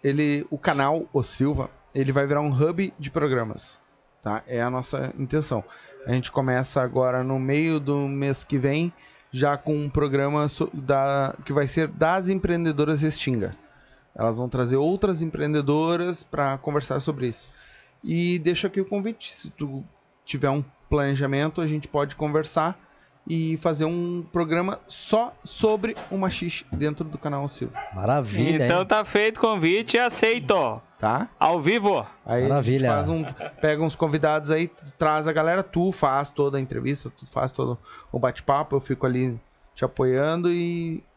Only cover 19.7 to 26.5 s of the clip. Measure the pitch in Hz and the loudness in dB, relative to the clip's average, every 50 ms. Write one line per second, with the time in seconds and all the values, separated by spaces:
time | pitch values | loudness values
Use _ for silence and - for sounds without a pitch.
19.7 | 135 135 - - _ _ _ _ _ _ _ - - 139 143 139 135 147 139 - | -6 -10 -12 -14 _ _ _ _ _ _ _ -8 -4 0 0 2 2 0 -2 -6
20.7 | _ _ _ - 151 147 139 139 139 135 143 135 139 139 147 156 156 180 165 156 | _ _ _ 0 2 2 2 2 0 0 0 0 0 0 0 0 -2 -2 -2 -2
21.7 | 151 151 147 - - 147 143 139 - - 156 151 151 156 156 151 - 165 156 170 | -2 -2 -4 -2 -2 -2 -2 -2 -2 -4 -4 0 0 0 0 0 0 0 0 0
22.7 | 185 - _ _ _ _ _ _ _ _ _ - 165 165 160 160 160 156 - 170 | -2 -6 _ _ _ _ _ _ _ _ _ -4 -2 -2 0 0 -2 0 0 0
23.7 | 160 143 156 160 170 175 175 175 175 175 165 165 - 175 170 156 160 170 180 190 | 0 2 0 0 0 -2 -2 -4 -4 -6 -8 -4 -2 -2 0 2 0 0 0 -2
24.7 | - - - - - - - - - 220 240 - - - - - - - - 220 | -4 -6 -12 -16 -14 -12 -2 2 2 2 2 0 -6 -16 -18 -16 -4 2 2 2
25.7 | 214 214 190 220 226 - - - 190 196 190 185 - - 180 170 | 2 2 0 -4 -6 -6 -10 -6 -4 -2 -2 -2 -2 -2 -6 -6